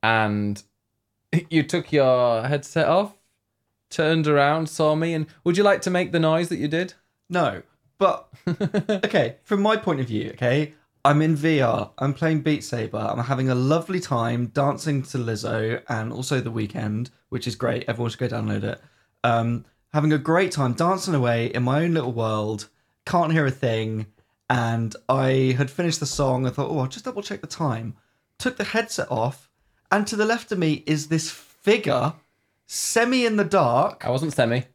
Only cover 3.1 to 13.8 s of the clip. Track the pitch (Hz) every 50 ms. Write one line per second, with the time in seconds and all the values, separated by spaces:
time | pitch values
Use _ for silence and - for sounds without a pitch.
3.1 | - _ _ _ _ _ _ _ _ _ _ _ _ _ _ _ - - 165 151
4.1 | 165 165 156 151 151 143 139 143 151 160 160 156 - - 160 151 151 156 160 170
5.1 | 170 160 156 - - _ _ 175 170 180 202 202 196 - - 185 180 180 185 -
6.1 | 160 170 160 156 160 165 175 170 180 - 120 151 151 165 185 180 - _ _ _
7.1 | _ _ _ _ 175 180 165 127 101 90 - _ _ _ _ _ _ _ 196 185
8.1 | - - - _ - - _ - 175 - 214 - - 208 - - 214 190 - 208
9.1 | - 190 135 117 - _ _ - 208 196 202 214 220 220 - 196 165 139 131 117
10.1 | 113 107 110 110 - - 123 120 127 143 151 147 - _ _ _ _ _ _ 139
11.1 | 143 147 156 160 165 143 147 160 160 147 131 117 117 117 107 - _ - 135 139
12.1 | 139 - 165 160 160 151 131 151 151 - - - - 120 110 - - 107 107 107
13.1 | - 120 120 123 139 127 131 131 127 123 127 135 151 165